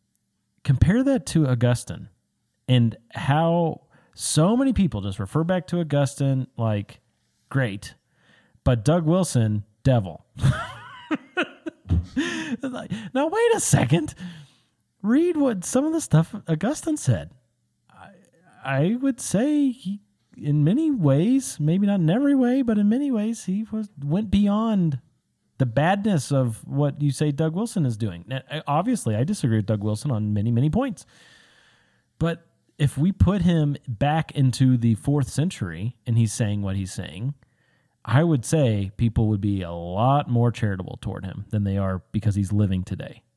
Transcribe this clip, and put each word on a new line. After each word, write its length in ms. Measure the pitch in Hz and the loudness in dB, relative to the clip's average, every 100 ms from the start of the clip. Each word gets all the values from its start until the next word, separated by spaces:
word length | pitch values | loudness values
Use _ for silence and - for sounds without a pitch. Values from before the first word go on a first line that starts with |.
| _ _ _ _ _ _ | _ _ _ _ _ _
compare 400 | - 131 - 233 | 0 2 4 4
that 220 | 269 254 - | 2 0 0
to 200 | 165 135 | 0 2
Augustine 600 | 123 120 120 - - - _ _ _ _ _ - | 2 0 0 -6 -14 -16 _ _ _ _ _ 0
and 300 | 123 117 - _ | 2 2 -2 _
how 680 | - - 147 165 170 165 - _ _ _ - | -8 -2 2 2 2 0 -4 _ _ _ -10
so 400 | - - 175 240 | -2 2 4 4
many 140 | 269 | 2
people 280 | 202 185 104 | 2 0 0
just 180 | 98 95 | -6 -6
refer 240 | 98 151 | -4 -2
back 240 | 165 185 - | 0 -2 -2
to 120 | 175 | -4
Augustine 680 | 160 143 139 - 139 131 127 - | 0 0 0 0 -2 -2 -4 -4
like, 440 | 113 104 101 - _ _ _ _ - | -2 -2 -6 -14 _ _ _ _ -6
great, 440 | 139 120 98 - - _ _ _ _ _ _ | -4 -2 -6 -14 -20 _ _ _ _ _ _
but 200 | - 120 101 | 0 2 2
Doug 200 | 175 156 | 2 2
Wilson, 580 | 185 175 123 110 104 - _ | 2 2 0 2 0 -6 _
devil. 420 | 135 120 95 76 _ | 2 2 0 -10 _
<laughs> 140 | - 135 - - - - - - 311 - 359 - - - - - - - 247 349 320 320 240 | -2 0 0 -4 -12 -18 -14 -8 -8 -6 -6 -6 -8 -16 -10 -2 -2 -2 -4 -4 -4 -6 -6
Like, 280 | 269 247 - 220 208 | -8 -10 -8 -8 -6
now, 140 | 254 311 | -2 0
wait 280 | 415 466 440 | 2 2 2
a 40 | |
second. 560 | - - 117 151 302 - 180 160 143 _ _ _ _ _ | 2 2 4 2 0 -8 -14 -16 -20 _ _ _ _ _
Read 340 | 202 269 349 311 | 0 2 2 2
what 260 | 277 190 | 0 -2
some 220 | - 254 302 | -2 0 0
of 80 | |
the 80 | 320 | -2
stuff 320 | - 156 165 208 - | 2 2 2 -4 -4
Augustine 500 | 156 214 302 330 302 | -2 -2 -4 -4 -2
said. 320 | - 90 76 - _ _ _ _ _ | -2 -2 -4 -18 _ _ _ _ _
I, 200 | 95 95 98 _ _ _ _ 131 | -20 -20 -20 _ _ _ _ -4
I 300 | 135 165 247 | 0 2 2
would 260 | 277 233 | 0 -2
say 480 | - 190 285 294 277 | -2 0 2 2 2
he, 300 | 233 180 202 _ _ _ - | -2 -8 -8 _ _ _ -8
in 280 | 147 147 | 0 2
many 260 | 147 247 320 | 4 4 2
ways, 680 | 254 143 139 202 269 - - | 2 4 4 4 2 0 -2
maybe 260 | 151 180 202 | 0 2 2
not 120 | 202 | 2
in 100 | 156 | 2
every 260 | 220 285 277 | 2 4 4
way, 260 | 240 269 | 4 2
but 140 | 233 214 | 2 2
in 120 | 202 | 2
many 220 | 240 285 | 2 0
ways, 340 | 226 214 226 - | -2 -2 -4 -4
he 200 | 196 220 | -4 -4
was, 180 | 220 208 143 | -8 -8 -8
went 280 | 143 180 214 | -2 -2 0
beyond 680 | 196 202 208 226 208 165 131 - _ _ _ _ - | 2 2 2 2 2 2 -2 -8 _ _ _ _ -4
the 60 | 123 | -2
badness 640 | 120 160 202 214 165 - | 2 2 2 0 0 0
of 340 | 139 123 110 - | 0 0 -4 -6
what 340 | 135 147 139 | -2 -2 0
you 100 | 147 | -2
say 200 | 135 151 | 0 -2
Doug 220 | 143 160 | 0 -2
Wilson 320 | 170 233 185 131 | -2 -4 -2 -2
is 100 | 107 | -2
doing. 300 | 110 85 92 | -6 -6 -10
Now, 140 | 131 - | -10 -8
I, 100 | 151 - | -10 -2
obviously, 480 | 147 214 240 117 107 | -2 0 -2 0 0
I 80 | |
disagree 340 | 151 208 127 110 | 0 0 0 0
with 100 | 101 | 0
Doug 160 | 107 | -2
Wilson 260 | 107 107 - | -2 -4 -2
on 220 | 110 104 | -2 0
many, 180 | 104 113 | 0 0
many 180 | 117 151 | 2 2
points. 360 | 190 269 185 - _ - - _ _ _ _ _ _ _ - | 0 -2 -6 -14 _ -20 -20 _ _ _ _ _ _ _ -4
But 260 | 165 - _ _ _ - | -4 -4 _ _ _ -2
if 180 | 147 - | -2 2
we 140 | 175 | 0
put 320 | - 185 202 | 4 2 4
him 340 | 175 170 147 139 - | 2 2 2 -2 -6
back 440 | 104 143 156 - | -2 0 0 -2
into 460 | 143 131 - 131 123 | 0 2 4 4 4
the 180 | 117 104 | 4 2
fourth 340 | - 147 135 | 0 0 0
century 680 | - 175 - 92 80 113 - - | -2 -4 -4 -8 -6 -8 -8 -2
and 100 | 113 | 2
he's 160 | 110 | 2
saying 280 | - 107 104 | 0 -2 -2
what 120 | 98 98 | -2 -4
he's 160 | 90 | -6
saying, 440 | - - 82 131 - _ _ _ _ _ _ - | -8 -10 -8 -8 -10 _ _ _ _ _ _ 0
I 140 | 127 | 2
would 220 | 170 143 - | 4 2 0
say 460 | 160 127 104 98 - | 0 2 0 -4 -2
people 320 | 117 123 107 | 0 2 0
would 140 | 104 | 0
be 220 | 101 98 | -2 -4
a 80 | 85 | -6
lot 580 | 85 85 95 123 143 147 | -8 -6 0 2 2 2
more 200 | 117 120 | 2 0
charitable 480 | - 107 92 92 - | 0 -4 -4 -8 -10
toward 240 | 101 92 95 | -10 -10 -10
him 180 | - 104 | -12 -6
than 160 | 107 101 | -2 0
they 120 | 98 | 0
are 260 | 95 92 - | -2 -4 -4
because 220 | 110 110 101 | -4 -2 0
he's 180 | 95 | 0
living 300 | 104 101 92 92 | 0 0 0 -4
today. 360 | 92 - - _ | -10 -12 -18 _